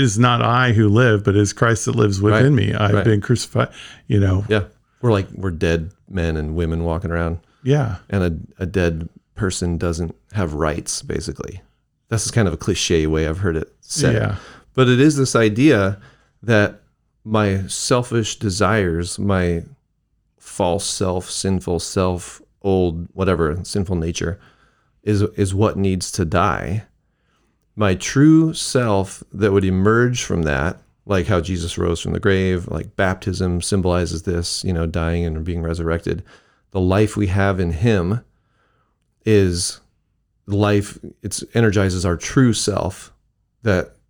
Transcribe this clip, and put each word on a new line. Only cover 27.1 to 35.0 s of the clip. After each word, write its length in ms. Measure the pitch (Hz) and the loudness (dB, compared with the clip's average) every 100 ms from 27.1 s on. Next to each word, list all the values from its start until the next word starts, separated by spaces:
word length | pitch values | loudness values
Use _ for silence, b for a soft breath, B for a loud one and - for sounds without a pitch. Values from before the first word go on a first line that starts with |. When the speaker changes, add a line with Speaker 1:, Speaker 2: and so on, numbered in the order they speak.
| _ _ _ _ _ _ - | _ _ _ _ _ _ -2
Speaker 2:
My 180 | 104 92 | 0 0
true 580 | - 135 151 160 160 | 0 4 6 6 4
self 720 | 160 - 131 117 98 98 - - | -2 -2 0 2 0 -2 -8 -14
that 200 | 98 104 | -2 2
would 100 | 98 | 4
emerge 600 | 95 92 98 113 123 123 | 2 2 4 4 2 -2
from 180 | - 87 | -4 -2
that, 380 | 78 69 78 - _ _ - | 0 0 -2 -6 _ _ -4
like 220 | 95 85 | -2 0
how 120 | 92 | 0
Jesus 360 | 80 90 85 - | 0 -4 -4 -4
rose 220 | 90 85 | -2 -2
from 140 | 90 | -4
the 60 | 85 | -2
grave, 480 | 101 95 92 90 - | 0 2 0 -2 -4
like 280 | 80 - - | -8 -6 -2
baptism 640 | 95 95 - 92 92 87 | -2 -2 -4 -4 -2 -2
symbolizes 640 | - 101 90 87 85 87 | -2 -2 0 0 -2 -4
this, 400 | 92 87 85 - | -4 -4 -4 -6
you 100 | 95 | -4
know, 120 | 85 85 | -2 -2
dying 380 | 85 | -2